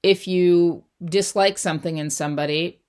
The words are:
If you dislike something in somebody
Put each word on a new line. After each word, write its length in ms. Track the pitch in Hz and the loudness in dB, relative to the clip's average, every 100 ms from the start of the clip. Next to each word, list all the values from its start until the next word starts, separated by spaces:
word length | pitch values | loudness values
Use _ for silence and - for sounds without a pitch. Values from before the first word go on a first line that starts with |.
If 280 | 196 190 - | 4 2 0
you 560 | 185 180 175 170 156 _ _ | 2 4 6 4 0 _ _
dislike 540 | 175 190 196 202 196 196 | -4 -2 -2 2 0 0
something 400 | 180 156 165 160 | -4 -4 -6 -6
in 120 | 151 | -6
somebody 720 | - 147 147 147 151 175 _ | -6 -4 -4 -2 -2 -4 _